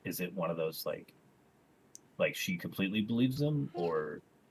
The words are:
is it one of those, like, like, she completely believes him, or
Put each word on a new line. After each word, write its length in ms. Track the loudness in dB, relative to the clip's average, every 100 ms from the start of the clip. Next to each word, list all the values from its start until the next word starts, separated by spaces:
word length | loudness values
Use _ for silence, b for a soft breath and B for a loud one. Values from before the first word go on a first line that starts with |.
is 160 | -8 -4
it 140 | -4
one 160 | -2 -2
of 60 | 0
those, 280 | 0 -2 -4
like, 280 | -6 -8 -20 -20 -20 _ _ _ _ _ -20 -10 0
like, 160 | 0 2
she 200 | -2 -2
completely 460 | -2 0 0 2
believes 380 | 2 4 4 4
him, 300 | 2 2 0
or 480 | 0 0 0 -2 -6 -14 _ _